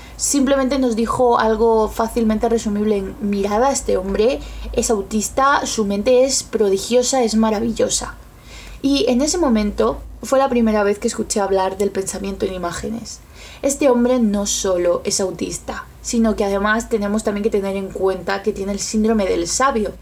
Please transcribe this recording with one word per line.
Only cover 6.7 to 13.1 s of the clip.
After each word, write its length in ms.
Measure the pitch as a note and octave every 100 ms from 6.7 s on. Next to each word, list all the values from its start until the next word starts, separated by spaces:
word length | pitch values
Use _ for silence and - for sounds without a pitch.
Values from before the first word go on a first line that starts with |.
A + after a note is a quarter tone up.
| F#3+ - B3 B3 C4+
es 120 | A3+
maravillosa". 800 | A3 A3 G#3 A#3 A3 - - - - - - - - - -
Y 240 | C4+ C#4 B3
en 120 | B3
ese 160 | D4+ F4
momento 600 | C#4+ A3 G#3 G3+ A3+ - - -
fue 180 | A3 C4+
la 80 | C4+
primera 360 | A#3+ A3 G#3+
vez 140 | G3+ G#3
que 120 | A#3
escuché 320 | A3+ G#3+ G#3+
hablar 360 | G3 F#3+ F#3+ F#3+
del 140 | G3+
pensamiento 540 | G3 F#3+ F#3+ G3 G3
en 80 | F#3+
imágenes. 640 | F#3 F3 - G#3+ A#3 -